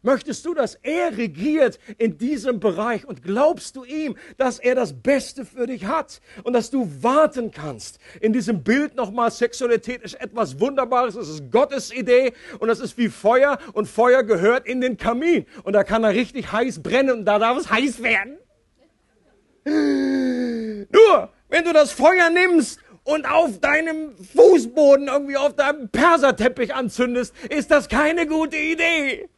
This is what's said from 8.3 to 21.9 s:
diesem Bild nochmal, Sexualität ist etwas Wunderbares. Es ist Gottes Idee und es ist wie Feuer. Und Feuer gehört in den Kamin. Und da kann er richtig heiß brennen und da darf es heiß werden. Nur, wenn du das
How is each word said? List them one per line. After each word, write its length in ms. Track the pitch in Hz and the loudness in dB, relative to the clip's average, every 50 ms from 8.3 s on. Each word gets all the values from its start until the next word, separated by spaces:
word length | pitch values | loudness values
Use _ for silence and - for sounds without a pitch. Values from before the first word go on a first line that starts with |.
diesem 320 | 214 254 196 196 226 175 123 | 0 0 0 -2 -4 -2 0
Bild 300 | - 226 277 294 - _ | 0 0 0 0 -4 _
nochmal, 380 | - 240 190 202 240 233 233 | -8 -8 -6 -4 -2 -2 -2
Sexualität 720 | 233 - 240 233 - - 262 240 233 220 - 233 247 233 226 | 0 -2 -4 -4 -4 -4 -2 0 0 -2 -2 -6 -12 -10 -12
ist 100 | 190 - - | -16 -14 -14
etwas 380 | 254 - 202 233 214 139 131 139 | -14 -12 -4 -4 -4 -4 -2 -2
Wunderbares. 560 | 202 277 285 269 254 233 254 247 254 240 175 | -2 -2 0 -2 -2 0 0 0 0 -2 -4
Es 120 | 240 202 | -10 -12
ist 220 | 147 156 156 139 123 | -12 -12 -14 -12 0
Gottes 420 | 117 226 285 - 277 262 - - | 2 2 2 2 -2 -8 -8 -8
Idee 420 | 226 254 220 214 247 247 269 254 233 - - - - - | -8 -8 0 4 4 4 4 2 -4 -6 -20 -20 -10 -6
und 100 | - 220 | -2 -2
es 100 | 233 233 | -2 -2
ist 200 | 254 - - - | -4 -12 -4 -2
wie 100 | 240 202 | -2 -2
Feuer. 480 | - - - 202 240 262 269 285 277 - - - - | -2 0 2 2 4 4 4 2 0 -4 -8 -8 -6
Und 140 | 214 214 | -6 -6
Feuer 340 | - - - 233 247 247 262 | -4 0 2 4 4 4 4
gehört 460 | 247 208 220 170 180 214 240 262 - | 4 2 0 2 4 2 2 2 -2
in 120 | 208 247 254 | -4 -4 -2
den 160 | 247 254 233 | -2 -2 -4
Kamin. 500 | - - 220 233 240 302 339 349 233 139 _ _ - - | -2 -4 -4 -2 0 0 2 2 0 0 _ _ -14 -8
Und 100 | 190 196 | 0 0
da 100 | 208 196 | 0 2
kann 200 | - 202 226 220 | 2 0 0 0
er 80 | 214 | 0
richtig 400 | 190 220 254 - - 269 180 - | 0 0 -2 -4 -6 -12 -10 -6
heiß 320 | - 214 240 262 202 156 143 | -4 -2 -2 -2 -4 -8 -8
brennen 340 | - 196 254 269 269 254 | -2 0 0 2 0 -2
und 80 | 233 202 | -2 0
da 140 | 208 208 208 | 0 2 2
darf 180 | 220 226 240 | 2 0 0
es 140 | 285 339 - | -2 -4 -2
heiß 320 | - 226 269 285 - - 233 | -2 -2 0 -2 -4 -4 -4
werden. 340 | 240 226 196 196 240 285 359 508 _ _ _ _ _ _ _ _ _ _ _ _ _ _ _ _ _ _ _ _ _ _ _ _ 294 302 311 294 285 277 277 269 269 269 269 262 254 254 247 247 240 233 226 226 220 214 208 202 _ | -2 -2 -2 -4 -8 -14 -20 _ _ _ _ _ _ _ _ _ _ _ _ _ _ _ _ _ _ _ _ _ _ _ _ _ -2 0 0 0 0 0 0 -2 -2 -2 -2 -2 -2 -2 -4 -4 -6 -6 -6 -8 -8 -10 -12 -12 _
Nur, 420 | - 415 453 415 381 240 190 - _ _ _ _ | 4 6 6 6 6 2 0 -6 _ _ _ _
wenn 160 | - 339 330 | -2 -2 0
du 80 | 339 330 | 2 4
das 180 | 302 294 - | 4 2 2